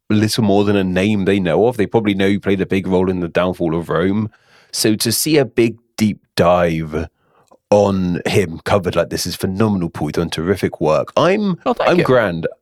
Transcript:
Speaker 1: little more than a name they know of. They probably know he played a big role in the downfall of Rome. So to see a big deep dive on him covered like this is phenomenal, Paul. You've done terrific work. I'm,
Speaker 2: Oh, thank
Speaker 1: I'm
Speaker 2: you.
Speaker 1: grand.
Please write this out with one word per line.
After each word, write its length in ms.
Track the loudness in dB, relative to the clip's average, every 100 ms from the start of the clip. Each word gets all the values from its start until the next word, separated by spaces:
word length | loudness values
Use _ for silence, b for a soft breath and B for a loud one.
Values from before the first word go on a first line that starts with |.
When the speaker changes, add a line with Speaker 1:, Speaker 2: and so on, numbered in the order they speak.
| -2
Speaker 1:
little 340 | 0 2 2
more 200 | 2 4
than 120 | 4 2
a 80 |
name 420 | 0 0 0 0 0
they 140 | 0
know 280 | 2 2 2
of. 100 | 0
They 80 | -2
probably 300 | 0 0 0
know 140 | 0
he 100 | 0
played 220 | 0 -2
a 40 | 0
big 220 | -2 0
role 240 | 0 0
in 80 | -2
the 80 | -2
downfall 480 | -2 -2 -2 -2 -2
of 140 | -2
Rome. 420 | -2 0 -2 -4 b b b b
So 240 | -2 0 0
to 160 | -2
see 260 | -2 0 0
a 80 | 2
big 320 | 2 0 -2 _ -2
deep 220 | -2 -2 _ 0
dive 720 | 2 4 2 -2 -4 -6 -8 b b b b -20 _
on 480 | 4 4 2 -2 -2 -2
him 340 | -2 -2 -6 -2
covered 320 | -2 0 -2
like 140 | -2
this 140 | -4 -6
is 80 |
phenomenal, 560 | -6 -4 0 0 0 -4
Paul. 200 | -6 -4
You've 60 | -4
done 140 | -4
terrific 520 | -2 -2 -2 -4 -2
work. 320 | 0 0 0 0
I'm, 420 | 2 2 -2 -2 -4
Speaker 2:
Oh, 60 |
thank 180 | -2 0
Speaker 1:
I'm 100 | 2
Speaker 2:
you. 40 |
Speaker 1:
grand. 420 | 4 2 2 -2 -6 -10